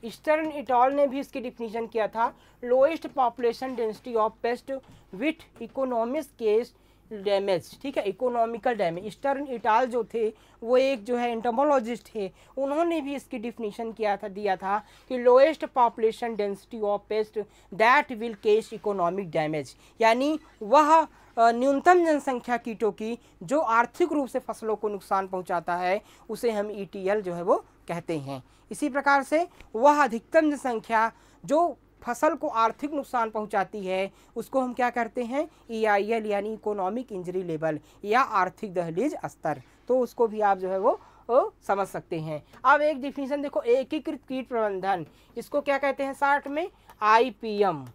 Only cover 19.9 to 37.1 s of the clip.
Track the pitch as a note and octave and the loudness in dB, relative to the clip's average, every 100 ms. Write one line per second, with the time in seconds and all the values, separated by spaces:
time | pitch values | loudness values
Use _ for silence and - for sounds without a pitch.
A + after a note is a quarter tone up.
19.9 | _ A3 A#3 C#4 D#4 - _ G#3 C#4 D4+ | _ 2 4 2 -2 -6 _ 4 4 8
20.9 | D#4+ D#4 - - - A#3 A#3 C4 C#4 D#4 | 6 4 -6 -12 4 4 4 2 4 6
21.9 | F4+ E4 D4+ C#4 B3 - A#3+ A#3+ A3 A3 | 6 6 0 0 -6 -4 -6 -6 -2 -2
22.9 | - A3 A#3 _ _ E3+ C#4 D#4 A3+ A#3+ | -2 -8 -8 _ _ -2 0 2 4 2
23.9 | - F4 D#4+ C4 - - G#3+ A3 G#3 G#3+ | 2 0 0 -2 -4 -6 -8 -4 -2 -2
24.9 | G3+ - G3 F#3+ F#3 F3+ F3 E3 F3 F3+ | -6 -2 -2 0 -6 -2 -4 -2 -2 0
25.9 | G3 - - _ G#3+ B3 G#3+ G#3 G#3 G3 | -2 -4 -20 _ -4 -2 -2 -4 -6 -10
26.9 | G3+ F#3+ G#3+ F#3 E3+ F3 E4 - _ - | -6 -2 -2 -2 -6 0 0 0 _ -10
27.9 | E3+ E3 D#3+ C3+ C3+ - _ _ A3 D4 | -10 -4 -6 -6 -12 -14 _ _ -6 -4
28.9 | C4+ C#4 C#4 C4 D4+ F4 _ - A3 C#4 | 0 2 2 2 -2 -2 _ -12 2 4
29.9 | D4 C#4 A3+ - D#4+ D#4 C#4+ C4+ A3+ - | 6 4 0 0 2 2 0 -4 -4 0
30.9 | A3+ A3+ - _ _ E3 D4 E4+ B3+ _ | 0 0 -2 _ _ 0 2 2 0 _
31.9 | _ - A#3+ D#4 E4 - A3+ A3+ A3+ C#4+ | _ -8 0 0 0 -4 2 2 2 -6
32.9 | D4 C4 B3 A3+ A3 G#3+ G#3+ F#3 G#3+ F#3 | -6 -4 -2 -2 -4 -2 -2 -2 -4 -4
33.9 | F#3 F#3+ _ _ - G#3+ C4+ B3+ A#3+ B3 | -2 -4 _ _ -12 -4 -2 -2 -2 -2
34.9 | A#3+ A3+ A3+ A#3 C4 D#4+ _ _ A3+ G#3+ | -2 -4 -4 -4 -4 -6 _ _ -2 2
35.9 | G3+ G#3 A3+ G#3+ G3+ G#3 G#3+ G#3+ G#3 F#3 | 2 2 -2 -2 -4 -4 -6 -6 -4 -4
36.9 | A3 B3 | -4 -8